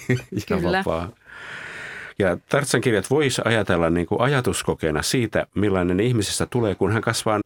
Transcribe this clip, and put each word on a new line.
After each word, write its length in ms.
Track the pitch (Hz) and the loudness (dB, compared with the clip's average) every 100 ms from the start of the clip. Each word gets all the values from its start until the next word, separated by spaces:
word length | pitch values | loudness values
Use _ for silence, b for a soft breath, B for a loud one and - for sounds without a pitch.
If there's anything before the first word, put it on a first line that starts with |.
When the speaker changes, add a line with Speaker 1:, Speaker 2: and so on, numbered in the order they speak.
| - | -2
Speaker 1:
<laughs> 400 | 123 - - - | -2 -2 -6 -2
ja 80 | 185 | 0
Speaker 2:
Kyllä. 200 | 175 190 | 0 0
Speaker 1:
vapaa. 320 | 131 82 87 - B B B B B B B B B B | 0 -2 -4 -12 B B B B B B B B B B
Ja 180 | 92 87 - | 0 0 0
Tartsan 320 | 139 135 131 | -2 2 0
kirjat 280 | 123 104 - | 2 2 2
vois 320 | 143 139 - 110 | 2 2 0 2
ajatella 440 | 113 98 87 82 | 2 2 2 4
niinku 320 | 87 85 - | 2 0 0
ajatuskokeena 800 | 127 139 120 101 - 78 80 76 | 2 2 0 -2 -2 -2 0 0
siitä, 460 | - 135 113 85 - 92 | 0 0 0 0 -2 0
millainen 440 | 101 95 87 90 | 2 2 2 2
ihmisestä 460 | 120 117 95 - 101 | 2 0 0 -2 -2
tulee, 300 | 123 110 90 | 0 0 0
kun 160 | 98 | 0
hän 100 | 110 | 0
kasvaa 380 | 117 113 110 107 | 0 -2 0 0